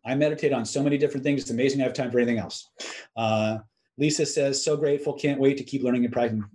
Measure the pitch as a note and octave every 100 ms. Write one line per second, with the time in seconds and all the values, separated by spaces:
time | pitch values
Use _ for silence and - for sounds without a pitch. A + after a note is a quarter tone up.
0 | A#2 C#3 D3+ D3+ D3 C3 A2 C#3+ C#3 C#3
1 | C#3+ C#3 C#3+ C#3 - A#2 C3+ C#3 B2+ B2+
2 | B2 B2 A#2+ A2+ F2 - - - - -
3 | - - A2+ A2 A2 A2 - _ _ -
4 | D3+ D3+ D3 - C#3 C3+ - D3 D3 C#3+
5 | D3 C#3 D3 C3+ C3+ C#3 B2 C3+ B2 B2
6 | A#2+ A#2+ A#2+ A2 G#2